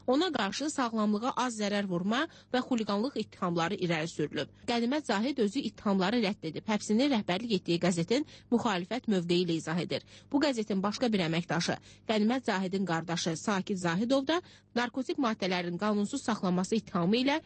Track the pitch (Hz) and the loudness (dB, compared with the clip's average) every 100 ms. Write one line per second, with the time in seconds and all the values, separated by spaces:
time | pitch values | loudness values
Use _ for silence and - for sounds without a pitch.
0 | - 269 370 269 190 196 294 285 240 220 | 0 2 2 0 -2 -2 -4 -2 -2 0
1 | 214 208 247 - 254 220 202 202 202 175 | 0 0 -2 -2 -2 -2 -2 -2 0 -2
2 | 190 240 330 - - 254 - 233 208 202 | 0 0 -2 -8 -4 -2 0 -2 0 0
3 | 262 220 - - 180 170 165 202 170 165 | -2 -4 -8 -4 -2 0 0 -2 -2 -2
4 | 165 - 147 - - - - 240 233 302 | -2 -4 -4 -4 -6 -8 -2 0 0 0
5 | - 202 254 277 208 277 220 - 208 196 | 0 0 0 0 0 0 -4 -4 0 2
6 | 185 240 196 - 160 - - 208 - 214 | 2 2 0 -2 -8 -6 -2 -2 2 2
7 | 285 226 202 180 233 185 - 170 170 170 | 4 2 0 -2 0 -2 0 2 2 2
8 | 170 254 - - - 233 233 180 185 240 | 2 0 0 -10 -2 0 2 -2 -2 -4
9 | - 190 170 175 175 160 156 170 147 139 | 0 0 2 2 2 0 -2 -2 -2 -4
10 | - - - 277 294 233 214 196 202 208 | -6 -18 -4 0 2 0 -2 0 -2 0
11 | 247 202 160 165 - 165 170 - - - | 0 2 2 0 0 -2 -2 -4 -8 -10
12 | - 220 214 262 233 190 190 190 180 165 | -2 2 2 2 0 -2 -2 -2 0 -2
13 | 170 175 180 160 - 190 202 190 175 170 | -2 -2 -2 -2 0 -2 -2 -2 0 0
14 | 233 277 269 339 - - _ 240 240 269 | 2 2 2 -2 -2 -14 _ -4 -2 -4
15 | 254 320 240 220 185 180 175 175 214 208 | -4 0 0 0 0 0 -2 -2 0 0
16 | 208 269 - 202 190 175 190 226 - 175 | 0 -2 -2 -2 0 0 0 -2 -2 0
17 | 175 240 262 311 | 2 2 2 0